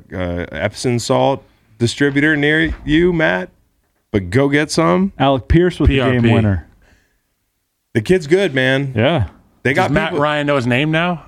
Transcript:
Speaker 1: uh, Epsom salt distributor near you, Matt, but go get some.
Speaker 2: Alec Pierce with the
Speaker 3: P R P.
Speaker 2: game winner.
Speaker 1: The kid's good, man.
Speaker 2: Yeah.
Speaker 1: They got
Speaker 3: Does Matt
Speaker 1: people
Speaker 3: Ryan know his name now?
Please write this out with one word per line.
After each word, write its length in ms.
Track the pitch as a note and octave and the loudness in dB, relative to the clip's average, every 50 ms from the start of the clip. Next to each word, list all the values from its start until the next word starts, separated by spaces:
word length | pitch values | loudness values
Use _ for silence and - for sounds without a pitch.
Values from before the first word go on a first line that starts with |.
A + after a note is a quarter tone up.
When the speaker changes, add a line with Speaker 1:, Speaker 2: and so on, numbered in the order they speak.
| - - - | -8 -12 -10
Speaker 1:
uh, 340 | F#2 F#2 F2 F2 F2 E2+ - - | -8 -6 -6 -6 -6 -8 -8 -8
Epsom 460 | D2+ E2+ G#2+ - - - C3 A#2+ A#2+ | -6 -6 -6 -6 -4 -4 -2 -2 -2
salt 420 | A2 - C3 B2+ B2+ C3+ C#3 - - _ _ _ _ _ _ - | -2 0 0 2 2 0 0 -2 -8 _ _ _ _ _ _ -4
distributor 580 | A#2+ A#2 - - C#3+ C#3+ C3+ C#3+ C#3+ D#3 D#3 | -2 -2 0 0 0 0 2 2 2 2 2
near 360 | D3 C#3+ D3 D#3 D#3+ E3 D#3 - - - | 2 0 0 2 0 0 -2 -4 -6 -4
you, 280 | C3+ D3 D#3+ F3 F3+ F3 | 0 2 2 2 2 2
Matt, 380 | D#3+ D#3 E3 F3+ F#3 F#3 F3+ _ _ _ _ _ _ _ _ _ _ _ _ - | 2 0 0 0 -2 -4 -8 _ _ _ _ _ _ _ _ _ _ _ _ -4
but 180 | G#2 F#2 F2 | -4 -2 0
go 180 | G2 B2 C#3 C#3 | 0 2 2 2
get 220 | C#3+ D3 D#3 D3 | 2 0 -2 -2
some. 420 | - - D#3+ E3 F3 F#3 F#3+ G3 - - | -2 0 0 2 2 0 0 -2 -2 0
Speaker 2:
Alec 300 | C3+ C#3 C3+ C3 - - | 0 0 0 0 0 2
Pierce 320 | - E3 F3+ F3+ E3+ - | 2 2 2 2 0 0
with 80 | D3+ C3+ | 0 2
the 60 | C#3 | 2
Speaker 3:
P 40 | C3+ | 2
R 120 | B2+ B2+ B2+ | 2 0 0
P. 80 | B2 | 2
Speaker 2:
game 120 | A#2 A#2 A#2 | 2 2 4
winner. 360 | A#2 A2 G#2 G2 F2 - - _ _ _ _ _ _ _ _ _ _ _ _ _ _ _ _ _ _ _ _ _ _ _ _ - | 4 2 2 0 -2 -4 -10 _ _ _ _ _ _ _ _ _ _ _ _ _ _ _ _ _ _ _ _ _ _ _ _ -6
Speaker 1:
The 80 | - G#2+ | -4 0
kid's 260 | - F3+ F#3 D#3+ C#3 | 0 0 0 2 2
good, 260 | D#3+ F#3+ G3+ F3+ C3+ | 2 2 2 0 0
man. 380 | C3+ B2+ B2+ C3+ C3+ C#3+ C3+ B2+ | 0 0 0 0 0 -2 -2 -2
Speaker 2:
Yeah. 360 | - A2 C#3 E3+ D3+ G2+ E2 - - _ _ _ _ - | 0 2 2 2 0 -2 -4 -8 -16 _ _ _ _ -2
Speaker 1:
They 100 | B2 C#3 | -2 0
got 140 | E3+ F#3 C3 | 0 0 0
Speaker 3:
Does 60 | C#3 | 0
Matt 160 | D3+ D#3+ D#3+ | -2 -2 -2
Speaker 1:
people 120 | F3 D3+ C#3+ | -2 -2 -2
Speaker 3:
Ryan 240 | D3+ D3+ D3 D3 | 0 0 -2 -2
know 80 | C#3+ D3 | 0 0
his 100 | C#3 A#2 | 0 0
name 260 | B2 B2 B2 D3 D#3 D#3 | 0 0 0 0 0 0
now? 320 | D#3+ E3+ F3+ F3 D3+ - | -2 -2 -2 -4 -6 -10